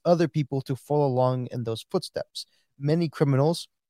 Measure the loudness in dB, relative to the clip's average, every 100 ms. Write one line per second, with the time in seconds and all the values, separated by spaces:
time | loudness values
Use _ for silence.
0 | 2 4 2 0 -2 -4 -4 -6 -2 0
1 | 2 2 2 0 -4 -6 -6 -8 -6 -6
2 | -6 -10 -10 -12 -18 _ _ -6 -2 0
3 | 0 0 2 4 2 0 -6 _